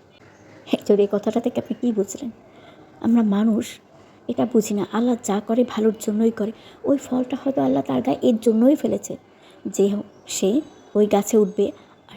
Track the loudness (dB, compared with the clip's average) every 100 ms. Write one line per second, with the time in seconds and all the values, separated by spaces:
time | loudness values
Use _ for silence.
0 | _ _ -20 -20 -20 -20 -6 -4 2 2
1 | 2 0 -2 -2 -2 -4 -6 -4 -2 -2
2 | -4 -6 -12 -14 -20 -20 -20 -20 -20 -6
3 | 2 2 4 2 2 0 -2 -12 _ -20
4 | -20 -14 -8 -4 0 2 2 -2 -2 0
5 | 0 0 -2 -4 0 0 0 0 0 0
6 | -4 0 0 0 -6 -8 -18 -8 -2 -2
7 | -2 -4 -4 -4 -4 -2 0 0 0 -2
8 | -2 0 2 2 2 4 4 4 0 -4
9 | -6 -14 _ _ -20 -14 -8 0 0 0
10 | -6 -16 -12 -2 0 0 -4 -12 -6 0
11 | 2 2 2 2 2 0 -4 -4 -18 _
12 | _